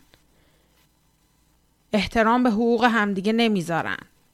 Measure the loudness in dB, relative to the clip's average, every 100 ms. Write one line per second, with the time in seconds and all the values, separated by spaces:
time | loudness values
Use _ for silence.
0 | -20 _ _ _ _ _ _ _ _ _
1 | _ _ _ _ _ _ _ _ _ -4
2 | -2 0 2 2 2 2 0 2 2 2
3 | -2 -2 -2 0 0 0 -2 -4 -4 -8
4 | -12 _ _